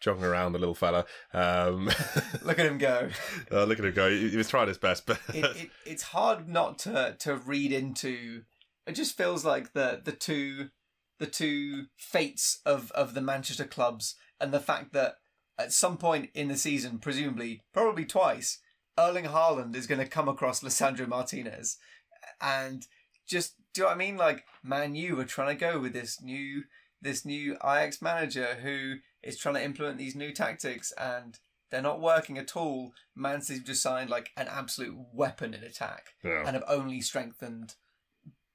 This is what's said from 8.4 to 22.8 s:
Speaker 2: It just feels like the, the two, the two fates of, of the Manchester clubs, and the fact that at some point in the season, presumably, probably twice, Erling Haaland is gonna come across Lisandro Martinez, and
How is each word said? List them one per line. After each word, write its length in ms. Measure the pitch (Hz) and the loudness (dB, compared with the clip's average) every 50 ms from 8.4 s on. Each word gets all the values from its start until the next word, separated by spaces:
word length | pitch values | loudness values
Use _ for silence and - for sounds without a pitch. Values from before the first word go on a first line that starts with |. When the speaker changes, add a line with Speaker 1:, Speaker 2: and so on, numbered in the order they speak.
| 113 _ _ _ _ _ _ _ _ | -16 _ _ _ _ _ _ _ _
Speaker 2:
It 60 | - | -8
just 240 | 160 277 311 - - | -6 -4 -4 -2 0
feels 300 | - 180 175 180 151 147 | 0 0 0 0 0 2
like 260 | 156 139 135 120 - | 2 2 2 0 -2
the, 300 | - 147 135 123 117 - - | -2 0 0 0 0 -2 -6
the 80 | 151 | -8
two, 560 | - - - - 156 143 139 139 139 139 143 139 - _ _ _ _ _ _ _ _ | -8 -6 -4 -2 -2 -2 -2 -4 -6 -8 -10 -12 -14 _ _ _ _ _ _ _ _
the 100 | _ 156 | _ -8
two 580 | 143 - - 165 151 147 143 143 143 139 139 139 - _ | -6 -4 -2 0 0 0 0 -2 -4 -6 -8 -10 -12 _
fates 640 | - - - - 170 160 139 - - - - - - - | -18 -8 -2 0 0 0 0 -2 0 0 0 0 0 2
of, 260 | 147 143 131 120 - | 2 2 2 0 -2
of 220 | - 139 139 131 117 | 0 0 0 0 0
the 80 | 135 | -2
Manchester 420 | 131 135 135 135 131 - 139 - 135 | 0 0 -2 -2 -4 -6 -4 -4 -6
clubs, 520 | - - 143 123 120 117 110 - - - - - _ _ | -6 0 0 0 0 0 -2 -6 -8 -8 -10 -18 _ _
and 140 | _ 143 139 139 | _ -2 0 0
the 60 | 143 | 0
fact 320 | 143 - 143 - 139 - | 2 0 0 0 -2 -2
that 240 | - 139 131 - - - _ _ _ _ _ _ _ | 0 2 2 2 0 -6 _ _ _ _ _ _ _
at 140 | - - 120 | -6 -2 2
some 240 | - - - 180 175 | 4 4 4 4 2
point 340 | - 175 165 160 147 127 - - | 2 2 2 4 2 0 -4 -4
in 160 | 151 143 139 | -4 -2 -2
the 80 | 139 | -2
season, 420 | 135 - 156 143 135 117 127 117 113 | 0 0 0 0 0 0 -4 -6 -6
presumably, 640 | - 147 135 139 147 139 123 113 117 117 113 110 _ _ - | -4 -2 -2 -2 -2 -2 -2 -4 -4 -6 -8 -10 _ _ 2
probably 300 | 214 226 220 202 160 156 | 4 4 4 2 0 -4
twice, 560 | - - 185 185 143 113 - - - - - _ _ _ _ _ _ _ 160 | 2 4 6 6 6 4 2 -2 -4 -4 -6 _ _ _ _ _ _ _ 6
Erling 260 | 170 175 180 180 165 | 6 6 4 2 -2
Haaland 500 | 147 151 160 165 165 147 131 120 117 117 | 2 4 4 6 6 4 2 0 -4 -6
is 100 | 131 120 | -6 -2
gonna 180 | - 143 135 131 | 0 0 0 0
come 220 | 131 - 160 151 | 0 0 0 2
across 320 | 139 135 - 131 127 127 - | 2 0 2 0 0 0 -2
Lisandro 460 | 139 127 - - 151 135 131 131 127 | -2 -2 2 2 4 2 2 0 -2
Martinez, 680 | 113 123 127 127 - - 131 120 110 104 - - - - - - - - - _ _ - _ - - - _ | 2 4 4 4 4 -2 -6 -6 -8 -8 -6 -6 -6 -6 -6 -12 -20 -20 -20 _ _ -20 _ -20 -20 -8 _
and 480 | 139 139 135 135 131 135 131 131 | -2 0 0 0 -2 -4 -8 -10